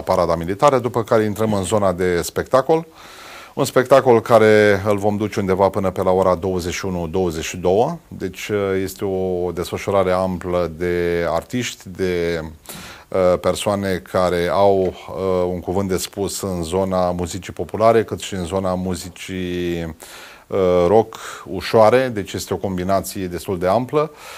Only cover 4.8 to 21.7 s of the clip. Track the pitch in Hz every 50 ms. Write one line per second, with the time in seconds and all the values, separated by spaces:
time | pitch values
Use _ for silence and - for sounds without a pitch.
4.8 | 98 107 101 98 101 104 104 101 107 101 - 110 98 92 95 92 98 92 - 104
5.8 | 95 95 92 104 92 92 92 95 92 92 90 82 92 95 92 90 85 90 82 -
6.8 | - 95 90 87 85 80 80 95 92 87 80 80 78 - - 90 85 90 92 107
7.8 | 123 156 170 160 - - - 92 98 92 92 - - - 104 101 98 98 95 95
8.8 | 95 92 95 - 104 98 95 92 92 92 90 87 90 90 85 87 85 - 104 92
9.8 | - 104 98 98 92 92 92 92 95 92 92 85 90 90 87 90 87 80 78 78
10.8 | 90 87 87 87 87 87 87 85 85 80 80 82 - - - 123 120 - - -
11.8 | - 101 87 92 95 92 90 87 85 85 85 82 78 80 78 - - - - -
12.8 | - - - - - _ - 95 92 90 90 87 - - - - - 107 101 101
13.8 | 98 98 92 82 - - - 95 90 87 90 87 87 87 73 95 101 101 98 95
14.8 | 92 90 87 - - - - - 95 95 92 90 90 90 90 87 - 98 90 98
15.8 | 101 92 92 87 - - - 101 98 87 - - - 98 92 87 82 78 90 92
16.8 | 95 95 92 92 90 90 87 87 90 82 - 95 - - - - 90 - - 98
17.8 | 110 117 117 113 101 - 107 90 - - 101 92 87 80 95 95 98 92 92 90
18.8 | 92 92 90 85 90 95 - - - - 95 92 90 90 90 87 87 87 85 85
19.8 | 85 80 78 - - - - - - - - - - - 104 101 92 90 90 90
20.8 | 87 87 101 113 110 - - - - - - - - - 95 90 - -